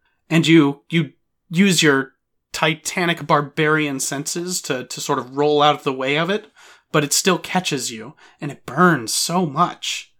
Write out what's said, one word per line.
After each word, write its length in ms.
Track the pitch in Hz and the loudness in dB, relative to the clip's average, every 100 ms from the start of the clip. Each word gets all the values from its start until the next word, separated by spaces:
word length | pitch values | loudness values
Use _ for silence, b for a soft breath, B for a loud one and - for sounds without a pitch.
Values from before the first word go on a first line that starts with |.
| _ _ - | _ _ -2
And 160 | 160 151 | 0 6
you, 360 | 165 143 143 - | 6 6 0 -4
you 240 | 165 147 _ _ _ - | -2 -2 _ _ _ -6
use 320 | 165 202 165 | 2 4 4
your 300 | 160 135 131 _ _ _ _ | 4 4 0 _ _ _ _
titanic 720 | - 160 160 - - 175 170 151 | -4 -2 -2 -6 -4 -2 -2 0
barbarian 720 | 151 143 - 151 156 147 135 | 0 0 -2 0 0 -2 -4
senses 600 | - 139 147 175 180 180 | -6 -6 -8 -8 -6 -8
to, 220 | - 131 | -6 -6
to 160 | 123 - | -6 -10
sort 180 | - 135 | -4 -4
of 180 | 123 135 | -4 0
roll 260 | 147 147 | 2 4
out 120 | 147 | 4
of 100 | 143 | 2
the 80 | 147 | -2
way 240 | 131 131 143 | -4 -2 -2
of 140 | 170 | 0
it, 160 | 208 - b b b b | -4 -6 b b b b
but 100 | 160 | -2
it 100 | 147 | 0
still 260 | - 196 175 | 0 0 0
catches 520 | - 185 180 143 120 | -2 -4 -2 -6 -6
you, 240 | 113 113 - b b | -12 -16 -20 b b
and 120 | 147 | -12
it 140 | 135 - | -12 -8
burns 460 | 135 180 151 110 | 2 4 4 -2
so 340 | - - 165 143 | -4 -2 -2 -2
much. 680 | 135 170 - - - - | 0 -2 -2 -8 -10 -12